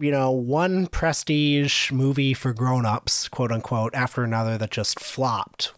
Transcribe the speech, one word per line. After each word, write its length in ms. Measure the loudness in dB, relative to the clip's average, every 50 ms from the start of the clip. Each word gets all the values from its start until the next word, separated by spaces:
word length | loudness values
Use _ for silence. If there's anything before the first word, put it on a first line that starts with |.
you 100 | 0 2
know, 220 | 2 2 2 2
one 560 | 2 2 0 0 2 2 2 2 2 0 0 0
prestige 1040 | -2 0 0 0 0 0 0 0 2 2 4 4 4 2 2 2 0 0 0 0
movie 420 | 2 2 2 2 2 2 2 0 0
for 180 | 0 -2 -4
grown-ups, 760 | -2 0 0 0 2 2 2 2 0 0 -2 -2 -2 -2 -4 -4
quote 240 | -4 -2 -2 -2
unquote, 420 | -2 -4 -4 -2 -2 -2 -2 -2 -2
after 300 | -2 -2 -2 -2 -2 -2
another 340 | 0 0 0 0 0 -2 -2
that 140 | -4 -4
just 260 | -4 -4 -2 -2 -4 -4
flopped. 720 | -6 -6 -4 -2 -2 0 0 -2 -4 -6 -8 -8 -8 -8 -6